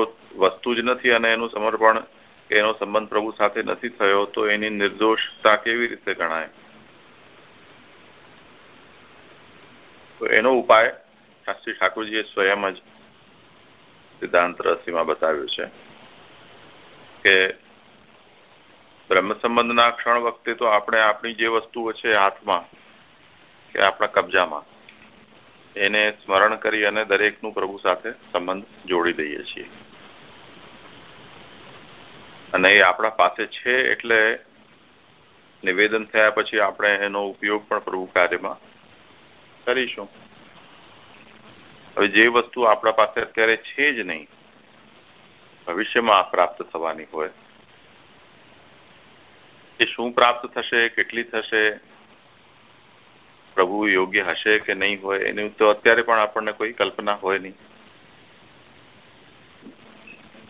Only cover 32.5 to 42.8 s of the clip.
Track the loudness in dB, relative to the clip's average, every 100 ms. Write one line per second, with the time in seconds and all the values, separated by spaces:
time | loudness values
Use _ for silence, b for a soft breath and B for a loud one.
32.5 | 2 6 8 6 4 0 2 2 0 -8
33.5 | -6 -2 0 0 -2 0 2 2 0 -10
34.5 | _ -20 _ _ _ _ _ _ _ _
35.5 | _ -4 0 2 0 -2 2 2 2 -2
36.5 | 0 -2 0 0 0 -2 -4 -6 -6 -4
37.5 | -4 -4 -6 -4 -8 -2 2 2 0 -6
38.5 | -10 -16 -20 -20 -20 -20 -20 -20 -20 -20
39.5 | -8 -2 -2 -2 -8 -14 -18 -20 -20 -20
40.5 | -20 -20 -20 -20 -20 -20 -20 -20 -20 -20
41.5 | -20 -20 -20 -10 -2 0 4 4 2 -2
42.5 | 0 2 2